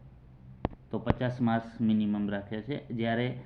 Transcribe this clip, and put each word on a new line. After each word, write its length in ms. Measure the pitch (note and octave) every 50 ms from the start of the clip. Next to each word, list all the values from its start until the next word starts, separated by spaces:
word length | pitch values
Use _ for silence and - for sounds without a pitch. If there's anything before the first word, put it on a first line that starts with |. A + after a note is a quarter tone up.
| - - - - - - - - - - - - - - - - - -
તો 80 | - A2
પચાસ 420 | B2+ A#2 - - B2+ B2 B2 -
માર્ક્સ 400 | B2+ A2+ A2+ A#2 A#2 - - -
મિનિમમ 500 | A#2 A2 A2 G#2+ G#2+ G#2 G#2 G#2 G#2 G2+
રાખ્યા 300 | G#2 G2+ G2+ - A2+ G#2+
છે. 320 | G#2 A2+ D3 - - -
જ્યારે 480 | B2+ A2+ A2+ A#2 A#2 A2+ B2 B2 - B2+ -